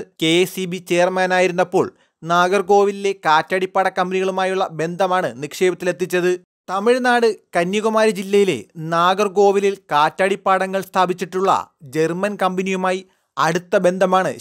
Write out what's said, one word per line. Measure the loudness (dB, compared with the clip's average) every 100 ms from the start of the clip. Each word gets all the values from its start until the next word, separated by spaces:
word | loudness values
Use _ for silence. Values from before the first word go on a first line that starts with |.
| -4 -2
കെ | 2 2 2
സി | -4 -8
ബി | -8 -2
ചെയർമാനായിരുന്നപ്പോൾ | 0 2 2 0 2 2 0 0 0 -2 _ _ _
നാഗർകോവിലിലെ | -2 0 2 0 2 2 2 -2 -6 -2 2
കാറ്റാടിപ്പാട | 2 2 -4 -2 -2 -2 -2
കമ്പനികളുമായുള്ള | -2 -2 -2 -2 -2 -2 -4 -4
ബന്ധമാണ് | -6 -2 0 0 -2 -6
നിക്ഷേപത്തിലെത്തിച്ചത്. | -12 -2 -2 0 -6 -4 -4 -2 0 -2 _ _ -8
തമിഴ്നാട് | -2 0 2 2 2 0 -2 _ -2
കന്യാകുമാരി | 0 0 0 2 2 0
ജില്ലയിലെ | 0 2 2 0 -8 -12 -4
നാഗർകോവിലിൽ | 2 2 2 0 4 2 4 0 -4 -2
കാറ്റാടിപ്പാടങ്ങൾ | 2 2 0 -2 0 0 0 0 -4 -2
സ്ഥാപിച്ചിട്ടുള്ള | 0 0 -2 -6 -2 0 0 -2 _ -8
ജർമ്മൻ | -2 -2 -2 -6 -2
കമ്പനിയുമായി | -4 -2 -4 -4 -2 -4 -8 _ _ -2
അടുത്ത | -2 -2 -2 2
ബന്ധമാണ് | 2 2 2 2 0 -6